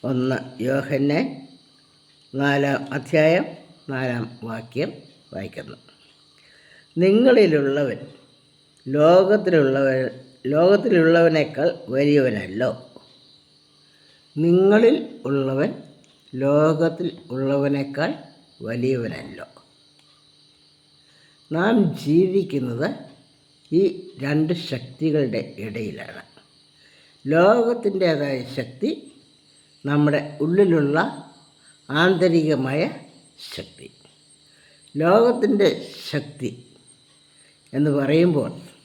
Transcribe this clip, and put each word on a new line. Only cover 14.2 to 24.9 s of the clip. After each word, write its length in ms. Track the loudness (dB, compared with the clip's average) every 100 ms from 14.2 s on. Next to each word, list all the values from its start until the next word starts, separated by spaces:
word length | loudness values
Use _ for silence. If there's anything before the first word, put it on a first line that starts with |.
| _ -2
നിങ്ങളിൽ 600 | 2 4 6 6 4 2 -4 -12 -4
ഉള്ളവൻ 420 | -2 -2 -2 -4 -6 -18 _ _ _ _
ലോകത്തിൽ 760 | -4 2 4 4 2 0 -2 -8 -10 -12
ഉള്ളവനേക്കാൾ 760 | -6 -2 0 0 -2 -4 -4 -6 -6 -14 _ _ _ -10
വലിയവനല്ലോ. 760 | -4 -2 -2 -4 -10 -14 -18 -20 -20 _ _ _ _ _ _ _ _ _ _ _ _ _ _ _ _ _ _ _
നാം 260 | -2 0 2 0 -2
ജീവിക്കുന്നത് 840 | 0 2 2 0 -2 -4 -4 -4 -6 -6 -16 -20 _ _ _ _ _
ഈ 100 | 0 0 -2 -18 -10
രണ്ട് 280 | -4 -2 0 -4 -6
ശക്തികളുടെ 680 | -10 -10